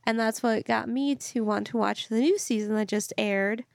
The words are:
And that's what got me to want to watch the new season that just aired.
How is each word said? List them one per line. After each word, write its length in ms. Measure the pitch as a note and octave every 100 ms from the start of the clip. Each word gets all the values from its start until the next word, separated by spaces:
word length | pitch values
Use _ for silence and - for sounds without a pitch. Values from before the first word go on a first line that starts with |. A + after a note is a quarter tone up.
| A#3
And 140 | A3+
that's 240 | A3+ A3
what 220 | A#3+ A3 -
got 240 | A3+ -
me 260 | B3+ C#4 C#4
to 260 | - A#3+ G#3+
want 220 | G#3 G#3+
to 100 | A#3
watch 320 | G#3 G#3 -
the 100 | A3+
new 180 | D4 G4+
season 380 | - G#3+ G#3 G#3+
that 120 | G#3+
just 240 | G#3 - -
aired. 460 | G#3 G3 G3+ A3+ -